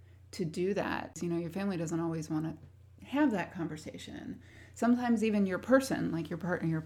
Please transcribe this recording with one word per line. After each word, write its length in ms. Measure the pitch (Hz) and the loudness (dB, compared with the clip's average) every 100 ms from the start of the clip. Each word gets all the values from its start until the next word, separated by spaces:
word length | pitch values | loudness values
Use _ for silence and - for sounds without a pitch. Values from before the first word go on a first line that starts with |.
| - - - | -20 -20 -16
to 120 | - | -6
do 300 | 160 165 180 | -4 -2 0
that. 440 | 196 - 80 - - | 0 -2 -4 -6 -6
You 60 | 170 | -2
know, 100 | 170 | -2
your 120 | 170 | -2
family 260 | 180 196 180 | -4 -2 -2
doesn't 240 | 165 165 | -2 -2
always 300 | 165 165 156 | -2 -2 -2
wanna 240 | 156 160 - - - - - | -2 -2 -6 -14 -20 -20 -20
have 260 | - 269 302 | -4 2 2
that 220 | 208 165 | 2 -2
conversation. 840 | 185 165 156 - - - - - - - - - | -4 -6 -6 -12 -14 -12 -12 -12 -12 -14 -20 -20
Sometimes 500 | - 233 240 247 226 | 0 4 4 4 4
even 220 | 220 208 196 | 4 4 2
your 120 | 180 | 0
person, 540 | - 262 269 - 165 | 6 6 6 0 0
like 180 | 165 160 | -2 -4
your 80 | 175 | -4
partner, 300 | 175 180 165 | -2 0 0
your, 160 | 160 | 0